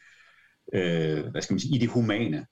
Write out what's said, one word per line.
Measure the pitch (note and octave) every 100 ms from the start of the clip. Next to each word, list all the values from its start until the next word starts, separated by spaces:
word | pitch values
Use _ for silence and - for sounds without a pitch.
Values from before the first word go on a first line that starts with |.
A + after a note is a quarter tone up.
| - - - _ _ _ -
øh, | G2 F2 E2 D#2+ D2+ D2+
hvad | D#2
skal | -
man | F#2+
sige, | - C3+
i |
det | A#2
humane, | B2 A2+ G#2 A2 D2 -